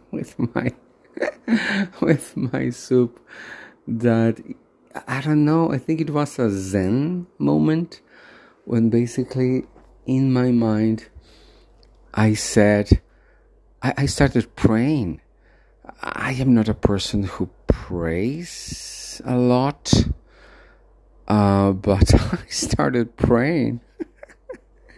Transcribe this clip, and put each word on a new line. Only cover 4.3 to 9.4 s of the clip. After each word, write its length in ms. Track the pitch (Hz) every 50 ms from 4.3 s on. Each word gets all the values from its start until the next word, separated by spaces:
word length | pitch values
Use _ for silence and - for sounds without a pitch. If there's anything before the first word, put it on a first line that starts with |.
| 110 - - - - - _ _ _ _ _ _ - - - -
I 140 | 127 135
don't 240 | 135 151 151 151 147
know, 260 | 147 156 165 165 -
I 60 | 143 127
think 240 | - - 160 160
it 80 | 160 147
was 300 | 147 147 147 143 - -
a 100 | 123 107
Zen 800 | 98 98 95 92 95 101 92 92 113 131 143 170 180 180 175 - _ _
moment 640 | 147 143 147 151 151 156 156 165 175 - - - _ _ - - - - - - - - _ _ _
when 240 | - 120 113 113 113
basically 760 | 113 117 123 117 - - 123 - - 131